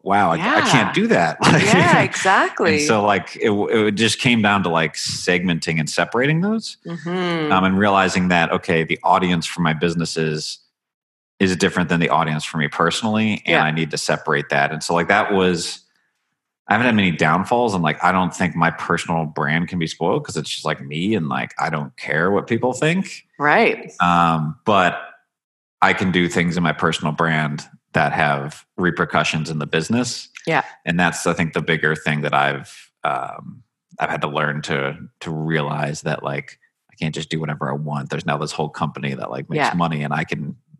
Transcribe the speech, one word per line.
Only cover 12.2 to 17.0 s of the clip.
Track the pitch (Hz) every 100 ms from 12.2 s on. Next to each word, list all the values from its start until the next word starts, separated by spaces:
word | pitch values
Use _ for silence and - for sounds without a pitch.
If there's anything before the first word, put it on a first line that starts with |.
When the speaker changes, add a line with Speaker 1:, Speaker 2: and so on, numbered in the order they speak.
| 80 76 -
Speaker 1:
for | 80
me | 73
personally. | - 82 - 113 107 110 104 -
And | 85
Speaker 2:
Yeah. |
Speaker 1:
I | 78
need | 78 78
to | 73
separate | - 73 - 73 73
that. | 71 71
And | 76
so, | -
like, | 85 85
that | 101 104
was, | 98 92 85 - - _ _ _ _ _ _ _ _ -
I |
haven't | 104 123
had |
many | 110